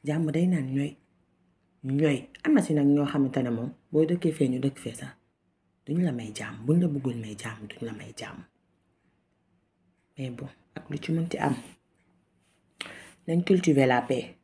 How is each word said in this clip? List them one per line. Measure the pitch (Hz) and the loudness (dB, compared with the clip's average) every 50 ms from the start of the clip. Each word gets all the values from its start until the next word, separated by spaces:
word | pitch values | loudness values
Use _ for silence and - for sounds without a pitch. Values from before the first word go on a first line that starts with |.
| - | -2
Jàmm | 143 151 165 165 151 | -2 0 0 0 0
day | 147 160 175 | 2 2 2
naan | 185 180 156 135 131 131 | 2 2 0 -2 -2 -2
ñooy. | 139 143 151 - _ _ _ _ _ _ _ _ _ _ _ _ _ _ _ _ _ - | -2 -2 -2 -6 _ _ _ _ _ _ _ _ _ _ _ _ _ _ _ _ _ -6
Ñooy. | 131 135 143 156 151 143 123 - - _ - _ | -2 0 2 4 2 2 0 -4 -12 _ -4 _
Am | - 311 | 4 4
na | 240 | 4
si | 175 - 156 | 4 4 2
nag | 147 143 | 4 6
ñoo | 143 143 147 143 | 6 4 4 2
xamante | 139 - 147 135 131 131 135 | 0 0 0 0 2 0 -2
ne | 123 123 | -2 0
moom, | 120 113 120 139 - _ _ _ | -2 -4 -4 -8 -10 _ _ _
boo | - 151 160 | 2 2 2
dëkkee | 160 175 175 - 165 | 2 2 0 0 0
fee, | 156 - 147 127 | 2 2 0 2
ñu | 127 127 | 2 0
dëkk | 131 139 131 - | -2 -2 -4 -4
fee | - - - | -12 -12 -10
sax. | - - 135 - _ _ _ _ _ _ _ _ _ _ _ _ _ _ | -10 -14 -14 -16 _ _ _ _ _ _ _ _ _ _ _ _ _ _
Duñ | - 147 175 180 | -4 0 0 2
la | 165 | 0
may | 127 120 110 107 107 | 0 -2 -6 -8 -10
jàmm. | - 107 110 113 113 113 | -10 -10 -12 -12 -6 2
Buñ | 131 160 175 | 4 4 4
la | 180 165 | 4 4
bëggul | 143 139 131 131 117 | 0 0 -2 -2 -4
may | 117 113 107 107 - | -4 -8 -10 -10 -10
jàmm, | - 113 110 107 107 101 | -10 -12 -10 -12 -14 -16
duñ | - - 117 | -12 -10 -10
la | 113 | -10
may | 107 104 - 113 - | -10 -12 -14 -16 -14
jàmm. | - 117 - - - - _ _ _ _ _ _ _ _ _ _ _ _ _ _ _ _ _ _ _ _ _ _ _ _ _ _ _ _ _ _ _ _ _ _ - | -14 -14 -14 -14 -16 -18 _ _ _ _ _ _ _ _ _ _ _ _ _ _ _ _ _ _ _ _ _ _ _ _ _ _ _ _ _ _ _ _ _ _ -10
Mais | 131 127 | -10 -10
bon, | 120 117 135 135 - _ _ _ _ | -10 -10 -14 -14 -16 _ _ _ _
ak | - - - | -18 -12 -10
lu | 147 147 | -10 -8
ci | - - | -4 -2
mënti | 165 165 165 170 - - | -2 -2 -2 -2 -2 -2
am, | - 143 131 - - - - _ _ _ _ _ _ _ _ _ _ _ _ _ _ _ _ _ _ _ _ _ - - - - - - - _ _ | 0 0 0 -2 -6 -18 -20 _ _ _ _ _ _ _ _ _ _ _ _ _ _ _ _ _ _ _ _ _ -14 -14 -14 -18 -20 -20 -20 _ _
nañ | - 165 175 175 | -2 0 0 4
cultiver | - 196 180 180 165 147 139 135 | 4 4 4 6 4 4 6 6
la | 127 123 123 | 6 4 2
paix. | 123 - 131 120 107 - - _ | 2 0 -2 -2 -2 -8 -16 _